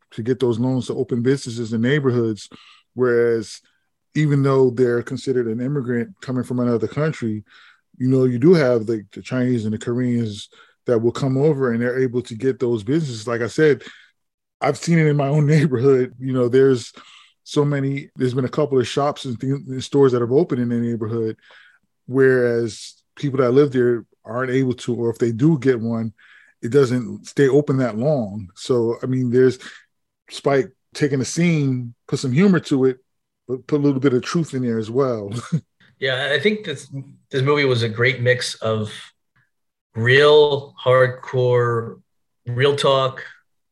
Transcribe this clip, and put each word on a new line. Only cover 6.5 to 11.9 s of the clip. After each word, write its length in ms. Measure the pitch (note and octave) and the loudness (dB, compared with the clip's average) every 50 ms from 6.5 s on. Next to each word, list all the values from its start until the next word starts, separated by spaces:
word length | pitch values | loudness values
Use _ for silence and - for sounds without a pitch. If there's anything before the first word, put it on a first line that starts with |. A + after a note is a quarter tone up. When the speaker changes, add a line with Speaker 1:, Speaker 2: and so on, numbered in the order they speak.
| B2+ B2 | -4 -2
Speaker 1:
another 280 | B2 A#2+ A#2+ A2+ A2 G#2 | 0 0 0 0 -2 -2
country, 560 | - C#3+ D3+ D#3+ C#3+ - A#2+ A2+ G#2+ G#2+ G#2 _ _ - - - _ _ _ _ _ - | -4 -2 -2 -2 -4 -4 -6 -6 -6 -6 -8 _ _ -20 -20 -20 _ _ _ _ _ -4
you 100 | B2+ B2+ | 0 2
know, 160 | C3 C3 B2+ | 2 4 2
you 140 | B2+ B2 A#2 | 2 2 4
do 160 | B2 E3+ F#3+ | 4 6 6
have, 340 | E3 C#3+ B2 B2 A#2 A2 G#2 | 6 6 4 2 2 0 -2
like, 160 | A#2 A2 G2+ - - | -4 -4 -6 -10 -16
the 100 | - F#2+ | -18 -12
Chinese 420 | - B2+ B2+ B2 B2+ B2+ A#2 G#2 | -6 -4 -2 0 0 0 -2 -2
and 100 | A2 G#2+ | -4 -4
the 40 | G#2 | -4
Koreans 680 | - B2+ A#2+ B2 B2+ B2 A#2+ A#2+ A#2 G#2+ G2+ G#2+ - - _ _ - _ _ _ _ | -4 -4 -4 -2 -2 -2 -2 -2 -2 -4 -6 -10 -14 -18 _ _ -20 _ _ _ _
that 120 | - B2 A2+ | 0 0 2
will 120 | A2+ A#2+ A#2 | 2 0 0
come 240 | - C#3+ C3+ C3 | 0 -2 -2 0
over 360 | C3 C#3 D#3+ D3+ C3+ C3+ B2 A#2 | 2 2 2 2 0 0 0 0
and 100 | A#2 A#2+ | -2 -2
they're 160 | B2 | -2